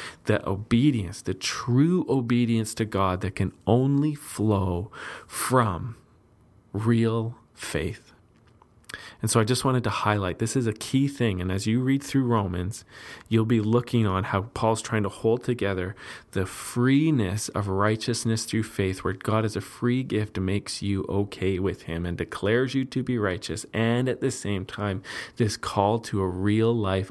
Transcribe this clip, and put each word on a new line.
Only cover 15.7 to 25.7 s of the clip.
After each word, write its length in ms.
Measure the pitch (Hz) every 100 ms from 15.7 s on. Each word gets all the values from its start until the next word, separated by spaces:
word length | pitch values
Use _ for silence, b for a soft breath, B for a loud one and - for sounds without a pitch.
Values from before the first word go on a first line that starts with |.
| 92 90 117 B B -
the 140 | 104 92
freeness 1040 | - - - 123 135 160 143 95 104 -
of 180 | - 101
righteousness 800 | 95 104 110 - 113 117 110
through 180 | - 113
faith, 400 | 107 - 98 92
where 120 | 90
God 300 | 95 - 110
as 120 | 110 104
a 40 |
free 420 | - - 120 123
gift 360 | 131 107 107 -
makes 440 | 92 101 - -
you 220 | 101 98 -
okay 500 | 98 104 - 92 92
with 240 | 95 92
him 240 | - 82 87
and 100 | 87
declares 580 | 85 - 98 117 131
you 100 | 135
to 180 | 131 131
be 160 | 127 123
righteous. 480 | 104 87 - 80 -
And 360 | - 113 120 127
at 120 | 120
the 100 | 135
same 340 | - 104 98
time, 380 | 95 - 104 95 B B B -
this 200 | 113 -
call 420 | -